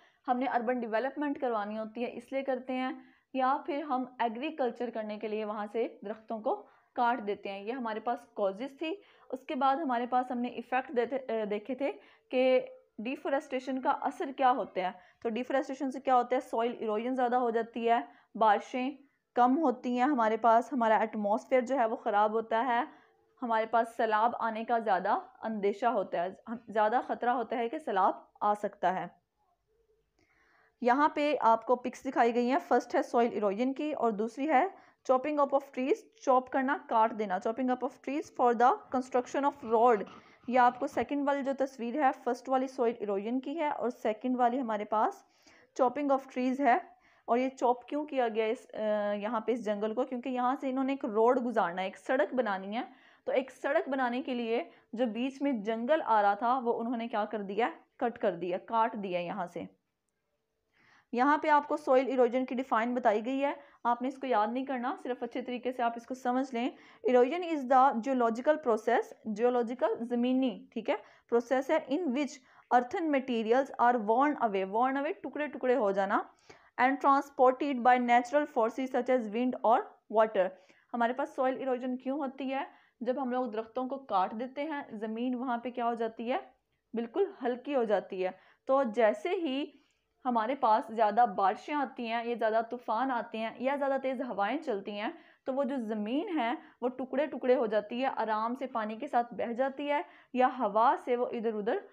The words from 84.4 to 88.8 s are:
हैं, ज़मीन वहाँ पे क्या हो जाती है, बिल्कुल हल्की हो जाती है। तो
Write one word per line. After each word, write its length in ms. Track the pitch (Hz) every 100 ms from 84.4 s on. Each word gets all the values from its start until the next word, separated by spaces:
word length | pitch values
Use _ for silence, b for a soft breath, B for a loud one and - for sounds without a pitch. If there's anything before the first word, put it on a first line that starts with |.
| 254 262
हैं, 380 | 294 285 - 220
ज़मीन 360 | 220 220 254 247
वहाँ 220 | 262 233
पे 140 | 247
क्या 140 | 247 233
हो 100 | 233
जाती 340 | 226 220 226
है, 240 | 311 - _ _ _ _ 220
बिल्कुल 380 | 233 330 392 -
हल्की 320 | 247 247 262
हो 120 | 285 226
जाती 360 | 196 190 190
है। 180 | 185 185 b b -
तो 160 | 269